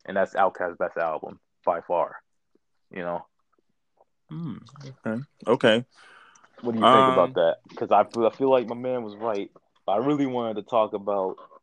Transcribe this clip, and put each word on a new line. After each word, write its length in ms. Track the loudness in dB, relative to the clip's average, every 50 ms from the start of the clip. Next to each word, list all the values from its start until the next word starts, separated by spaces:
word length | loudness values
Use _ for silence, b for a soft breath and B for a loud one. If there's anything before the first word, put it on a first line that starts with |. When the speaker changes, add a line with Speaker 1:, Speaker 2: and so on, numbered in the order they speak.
| _
Speaker 1:
And 100 | -6 -2
that's 180 | -2 -2 -2 0
Outkast's 440 | 0 0 0 0 -2 -6 -6 -4 -4
best 180 | -6 -6 -4
album, 440 | -4 -4 -4 -4 -6 -10 -12 -16 -18 _ _ _ _ -4
by 160 | -4 -4 -4 -4
far. 340 | -4 -2 -2 -2 -2 -4 -16 _ _ _ _ _ _ _ _ _ _ _ _ _ _
You 120 | -14 -10 -8
know? 240 | -8 -8 -8 -10 _ _ _ _ _ _ _ _ _ _ _ _ _ _ _ _ _ _ _ _ _
Speaker 2:
Hmm, 260 | -14 -12 -10 -10 -12 -14 -16 -20 -20 -20 -20 -20 -20 _ -8
okay. 160 | -6 -6 -6 -8 _ _ _ -2
Okay. 380 | -2 0 2 4 4 4 4 0 _ b b b b b b b b b b b b _ -10
Speaker 1:
What 120 | -8 -6 -2
do 60 | 4
you 60 | 6
think 220 | 8 8 8 6 6
about 200 | 4 4 2 2
Speaker 2:
Um, 60 | 2
Speaker 1:
that? 240 | 2 2 2 2 -2 _ -20 -10
'Cause 160 | -10 -2 2 4
I 120 | 2 2
feel, 220 | 2 0 0 0
I 40 | 0
feel 200 | 0 0 0 2
like 160 | 2 2 2
my 80 | -2 -8
man 280 | -8 -6 -6 -6 -6 -6
was 140 | -10 -12
right. 340 | -8 -6 -6 -4 -4 -6 -10 _ -20 _ _ _ _ -6
I 100 | -2 -2 0
really 280 | 2 0 0 0 0
wanted 280 | -2 -2 -4 -4 -4 -6
to 60 | -6 -8
talk 300 | -2 2 2 2 2 -2
about 440 | -6 -4 -2 -2 -2 -2 -2 -4 -8 -16 -20 -20 -20